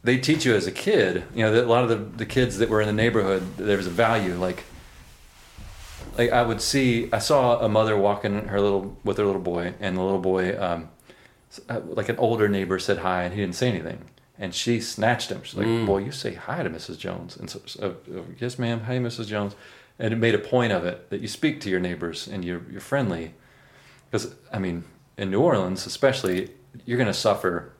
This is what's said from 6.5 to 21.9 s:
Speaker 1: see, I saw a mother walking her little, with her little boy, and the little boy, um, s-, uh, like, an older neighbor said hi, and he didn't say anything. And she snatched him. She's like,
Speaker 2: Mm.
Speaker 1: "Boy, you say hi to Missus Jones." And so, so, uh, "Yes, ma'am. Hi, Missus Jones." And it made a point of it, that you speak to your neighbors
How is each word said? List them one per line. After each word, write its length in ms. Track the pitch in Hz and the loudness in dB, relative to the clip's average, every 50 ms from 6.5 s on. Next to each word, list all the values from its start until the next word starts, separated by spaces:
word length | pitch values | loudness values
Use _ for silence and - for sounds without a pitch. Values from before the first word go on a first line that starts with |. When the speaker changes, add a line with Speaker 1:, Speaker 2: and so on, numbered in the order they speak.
| 117 101 | 0 -2
Speaker 1:
see, 480 | - - - 139 131 127 117 113 113 - | -2 0 2 4 4 4 2 2 0 0
I 80 | - 107 | -2 -2
saw 400 | - - 151 139 127 120 120 - | 2 4 4 6 6 4 4 4
a 100 | 120 110 | 2 4
mother 280 | 107 110 110 110 107 | 4 4 4 4 4
walking 500 | 101 98 104 104 - - 104 101 104 107 - | 4 4 4 2 2 0 -2 -2 -2 -2 -2
her 100 | 98 101 | 0 2
little, 360 | 101 104 98 98 95 98 - - - | 4 4 4 2 0 -4 -12 -4 -4
with 140 | 107 95 | -2 0
her 80 | 98 104 | 2 2
little 160 | 98 95 95 | 0 0 0
boy, 320 | 90 87 87 87 87 90 87 - | -2 -2 -2 -2 -2 -4 -6 -4
and 180 | 104 95 92 | -4 -4 -2
the 40 | 92 | 0
little 180 | 92 95 98 92 | 0 0 0 2
boy, 400 | 92 95 95 92 92 92 - - | 2 2 2 2 2 0 -2 -2
um, 280 | 98 90 85 85 80 - - _ _ - - - - - _ _ _ _ | -2 -2 -2 -4 -6 -12 -20 _ _ -20 -20 -20 -20 -20 _ _ _ _
s-, 120 | - - - - | -20 -20 -10 -8
uh, 100 | 120 113 - | -8 -6 -6
like, 240 | 82 78 113 104 - | -4 -6 -4 -2 -2
an 80 | 117 | 0
older 320 | - 131 110 117 107 107 104 | 2 2 2 4 4 4 4
neighbor 300 | 101 98 95 85 92 90 | 4 0 0 0 -2 -2
said 180 | - - 101 85 | 0 0 -2 0
hi, 240 | 85 92 92 92 90 | 0 0 0 0 -2
and 100 | 90 92 | -2 -2
he 60 | 104 | -2
didn't 160 | 101 90 90 | -4 -4 -2
say 140 | - 123 127 | 0 0 0
anything. 300 | 107 85 78 82 - - - - _ _ _ _ _ - | 0 -2 -4 -8 -10 -10 -14 -20 _ _ _ _ _ -10
And 140 | 104 90 85 | -10 -8 -6
she 260 | - - 120 120 110 | -4 0 0 0 0
snatched 480 | - - - - 104 113 120 - - - | -2 -6 -4 0 2 2 2 2 -2 -8
him. 100 | 101 98 - | -8 -10 -10
She's 120 | - - | -10 -4
like, 120 | 98 101 | -2 0
Speaker 2:
Mm. 180 | 113 113 117 113 | 0 2 2 2
Speaker 1:
"Boy, 140 | 101 98 98 | 2 2 0
you 120 | 98 - | 0 -4
say 220 | - - - 110 90 | -8 -6 -6 -8 -8
hi 300 | - - - 127 175 139 | -8 -8 -8 -6 -4 -4
to 60 | 90 | -6
Missus 280 | 80 80 - - - | -6 -8 -10 -12 -12
Jones." 400 | - - 92 90 90 85 - - | -10 -8 -8 -8 -8 -10 -14 -14
And 100 | - - - | -14 -14 -12
so, 120 | - - - | -14 -14 -14
so, 280 | - - - 104 95 87 - - - - | -14 -12 -6 -6 -6 -6 -8 -14 -12 -12
uh, 80 | 92 87 - 87 - | -12 -12 -12 -10 -8
"Yes, 180 | 120 123 127 | -8 -8 -4
ma'am. 240 | - 123 117 117 113 110 | -4 -2 -2 -2 -4 -4
Hi, 120 | 120 127 | -4 -2
Missus 300 | 127 123 117 117 - 113 | -2 -2 -4 -4 -8 -8
Jones." 280 | 104 107 104 101 101 104 - - - - - - _ _ - | -4 -2 -2 -2 -4 -6 -10 -20 -20 -20 -20 -20 _ _ -4
And 120 | 113 110 113 | -2 -2 0
it 40 | |
made 160 | 117 117 117 123 | 2 4 4 4
a 60 | 135 | 2
point 340 | - - - 123 120 110 101 | 0 2 2 2 4 4 2
of 100 | 87 87 | 0 0
it, 280 | 87 87 - - - | -2 -4 -6 -8 -8
that 100 | 101 101 | -6 -6
you 60 | - | -6
speak 340 | 101 - - - 151 - - | -8 -4 -2 -2 -2 -2 -2
to 80 | - 101 | -2 -2
your 100 | 92 92 | 0 0
neighbors 480 | 90 90 | 0 -2